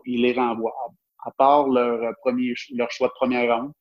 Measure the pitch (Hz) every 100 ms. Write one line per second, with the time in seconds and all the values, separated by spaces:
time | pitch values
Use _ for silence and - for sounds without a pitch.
0 | - 120 123 123 120 113 113 135 120 -
1 | _ _ 120 - 135 147 135 127 120 117
2 | 117 - 127 123 123 120 - 120 117 -
3 | 123 - 131 123 120 117 139 -